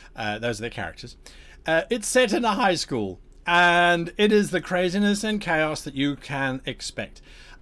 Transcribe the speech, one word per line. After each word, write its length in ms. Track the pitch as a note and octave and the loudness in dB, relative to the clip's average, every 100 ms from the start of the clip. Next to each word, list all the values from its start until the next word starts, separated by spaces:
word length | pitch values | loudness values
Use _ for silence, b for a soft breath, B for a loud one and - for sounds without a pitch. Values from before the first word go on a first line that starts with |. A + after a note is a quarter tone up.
| B - | B -8
Uh, 240 | G#2+ G#2+ | -6 -4
those 220 | A#2+ G#2 | -4 -6
are 20 | |
the 60 | A2+ | -8
characters. 480 | A#2 E2+ - B2 - B B B B - | -8 -10 -10 -18 -20 B B B B -2
Uh, 160 | E3 - | -2 0
it's 180 | A#3+ - | -4 0
set 240 | B3+ A#3+ | 2 2
in 140 | E4+ A3+ | 0 0
a 80 | |
high 220 | F#3+ F3+ E3+ | 0 0 0
school, 440 | - B2+ G2 F2 - - - | -2 -4 -4 -8 -18 -10 2
and 680 | F3 F3 F3 F3 E3+ E3+ - | 4 6 6 4 2 0 0
it 140 | G#3 | 4
is 200 | G#3 E3+ | 4 2
the 100 | F3 | -2
craziness 640 | - F3+ F#3 F#3+ G3+ G3+ A3 | -2 0 0 0 0 0 -2
and 160 | G#3 | -4
chaos 400 | F3 D#3+ D#3 D3+ | 0 0 0 -2
that 140 | D3+ C3+ | -8 -2
you 200 | C#3+ C#3 | -2 -2
can 460 | - C#3+ C4 C3 C#3 | -6 -4 -4 -4 -8
expect. 560 | A#2+ - - G2+ - B B B B | -10 -10 -10 -10 -12 B B B B